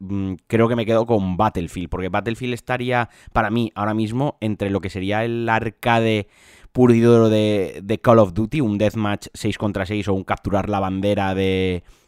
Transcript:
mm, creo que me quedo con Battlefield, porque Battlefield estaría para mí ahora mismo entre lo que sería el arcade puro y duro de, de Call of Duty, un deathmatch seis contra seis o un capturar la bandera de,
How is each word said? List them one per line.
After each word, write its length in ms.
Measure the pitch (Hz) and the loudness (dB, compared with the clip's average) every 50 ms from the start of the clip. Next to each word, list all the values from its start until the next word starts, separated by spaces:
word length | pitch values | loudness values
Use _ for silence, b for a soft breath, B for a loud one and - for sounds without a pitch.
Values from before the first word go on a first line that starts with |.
mm, 320 | 98 92 98 98 95 95 92 85 _ - | -10 -8 -6 -4 -4 -4 -6 -8 _ -2
creo 200 | - 110 113 113 | 2 2 2 2
que 60 | 120 | 2
me 100 | 120 110 | 0 0
quedo 220 | 101 113 110 113 | 0 2 2 2
con 300 | 113 120 107 98 92 92 | 2 2 0 0 0 0
Battlefield, 520 | 85 107 107 - 95 85 80 - 92 87 82 | 0 0 0 0 -2 -6 -6 -8 -8 -8 -8
porque 200 | - 87 90 92 | -6 -6 -6 -4
Battlefield 460 | 90 104 98 117 113 - 127 123 123 | -4 -4 -4 -4 -6 -6 -6 -8 -8
estaría 560 | 113 - - 127 123 123 123 123 123 117 b b b b b b | -8 -6 -6 -6 -4 -4 -2 -2 -2 -2 b b b b b b
para 180 | 120 113 104 | 0 0 0
mí 200 | 107 120 117 110 - | 0 0 -2 -2 -4
ahora 180 | - 104 107 107 | -4 -4 -2 0
mismo 420 | 110 110 107 113 127 139 147 - - | -2 -2 -2 -2 -2 -4 -4 -4 -4
entre 280 | 110 110 104 - 104 98 | -4 -4 -4 -2 -2 -2
lo 100 | 98 95 | -2 -2
que 100 | 85 95 | -4 -4
sería 340 | - 101 92 95 104 107 113 | -8 -6 -4 -2 -2 -2 -2
el 240 | 117 117 117 117 113 | -2 -4 -4 -2 0
arcade 800 | 113 113 113 113 - - - 123 117 117 113 113 110 107 98 b b b b b b b b b - | 0 0 -2 -4 -8 -4 0 0 2 2 2 2 0 0 -2 b b b b b b b b b 2
puro 200 | 127 123 123 120 | 4 6 6 6
y 60 | 117 | 6
duro 300 | 113 120 117 117 113 110 | 6 6 6 6 6 6
de, 540 | 110 107 107 107 107 104 95 78 58 71 92 | 4 4 2 2 2 0 -2 -4 -6 -10 -6
de 160 | 98 113 95 | -6 -4 -2
Call 180 | - - 117 113 | 4 4 6 6
of 160 | 107 92 85 | 6 4 2
Duty, 280 | 95 113 107 - 160 139 | -4 -4 -2 -2 -2 -2
un 160 | 107 104 101 | 0 0 0
deathmatch 500 | 107 104 - 113 107 104 101 98 - - - | 0 0 0 -2 -4 -4 -4 -6 -8 -14 -14
seis 260 | - - 110 98 - | -6 -6 -6 -4 -2
contra 280 | 113 104 95 98 95 | -4 -4 -2 -2 -4
seis 220 | 90 107 104 95 104 | -4 -4 -4 -2 -2
o 60 | 98 | -2
un 100 | 95 92 | -2 -2
capturar 440 | - 104 - - 101 92 98 92 98 | -4 -6 -4 -4 -2 -2 -2 -2 -2
la 120 | 104 98 | -2 -2
bandera 560 | 98 95 95 95 95 101 104 101 98 95 95 | -2 -2 -2 -2 0 0 0 0 0 -2 -2
de, 480 | 95 95 95 95 92 95 92 90 87 - b b b b | -2 -2 -2 0 -2 -2 -2 -4 -6 -8 b b b b